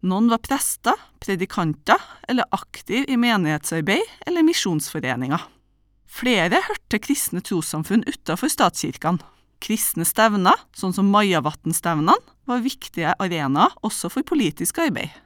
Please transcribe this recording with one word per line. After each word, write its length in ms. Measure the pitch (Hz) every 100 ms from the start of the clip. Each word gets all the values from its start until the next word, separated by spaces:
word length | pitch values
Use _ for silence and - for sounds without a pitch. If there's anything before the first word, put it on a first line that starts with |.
| 180
Noen 180 | 185 233
var 120 | 226
prester, 560 | - 277 - - 226 440 - _
predikanter 800 | - 190 190 - 165 151 - 392 - - -
eller 160 | 254 -
aktiv 520 | - - - - 226 277
i 120 | 254
menighetsarbeid 1080 | 240 214 156 151 - 165 156 220 440 - -
eller 200 | 349 320
misjonsforeninger. 1000 | 339 196 156 - 160 127 123 127 156 - _ _ _ _ _ _
Flere 540 | - 247 220 170 285 -
hørte 280 | 415 _
til 100 | 220 -
kristne 360 | 285 - 175
trossamfunn 600 | - 175 - 151 160 214 -
utenfor 420 | - - 165 302
statskirkene. 720 | - 180 - - - 156 180 - _ _ _
Kristne 420 | - 220 - - 170
stevner, 480 | - 220 208 180 - -
sånn 240 | - 190
som 140 | 180 196
Majavatn-stevnene, 1040 | 202 208 170 147 - - 156 - 160 160 403 - _ -
var 160 | 247
viktige 520 | 240 - - - 160 180
arenaer 560 | 190 170 139 139 220 - 214
også 240 | - 175
for 140 | - -
politisk 520 | - 196 - 170 -
arbeid. 280 | 330 165 - -